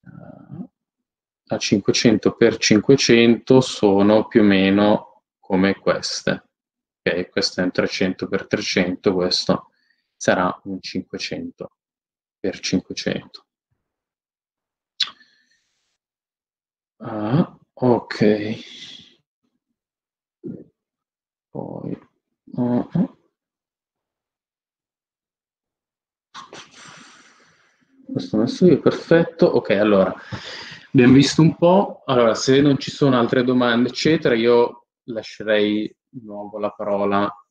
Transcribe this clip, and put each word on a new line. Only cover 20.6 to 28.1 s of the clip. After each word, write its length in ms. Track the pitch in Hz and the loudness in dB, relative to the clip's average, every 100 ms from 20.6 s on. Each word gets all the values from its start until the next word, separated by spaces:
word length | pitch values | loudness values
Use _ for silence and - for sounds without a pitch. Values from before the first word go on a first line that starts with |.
| - _ _ _ _ _ _ _ _ | -20 _ _ _ _ _ _ _ _
Poi, 500 | - 50 50 - - _ _ _ _ _ - | -14 -12 -12 -12 -12 _ _ _ _ _ -6
ah, 300 | 120 123 - | -2 -2 -2
ah. 260 | 165 233 _ _ _ _ _ _ _ _ _ _ _ _ _ _ _ _ _ _ _ _ _ _ _ _ _ _ _ _ _ _ _ _ - - - - _ - - - _ _ _ _ _ _ _ _ _ _ | -4 -4 _ _ _ _ _ _ _ _ _ _ _ _ _ _ _ _ _ _ _ _ _ _ _ _ _ _ _ _ _ _ _ _ -20 -20 -20 -20 _ -20 -20 -20 _ _ _ _ _ _ _ _ _ _